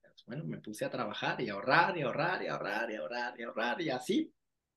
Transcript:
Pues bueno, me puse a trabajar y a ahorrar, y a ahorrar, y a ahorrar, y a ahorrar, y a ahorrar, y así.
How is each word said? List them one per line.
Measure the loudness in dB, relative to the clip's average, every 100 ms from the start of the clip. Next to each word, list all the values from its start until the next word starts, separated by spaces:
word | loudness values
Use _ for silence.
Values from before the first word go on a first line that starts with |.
Pues | -20 -20 -10
bueno, | -8
me | -6 -6
puse | -8 -4
a | -4
trabajar | -2 -4 -2 -2 0
y | -2
a |
ahorrar, | -2 4 6 6 4
y |
a | 0
ahorrar, | 2 0 0
y | -2
a |
ahorrar, | -2 -2 -2 -2
y |
a | -4
ahorrar, | -4 -4 -4 -4
y |
a | -6
ahorrar, | -2 0 0
y | 0
así. | -2 2 2 2 _ _ _ _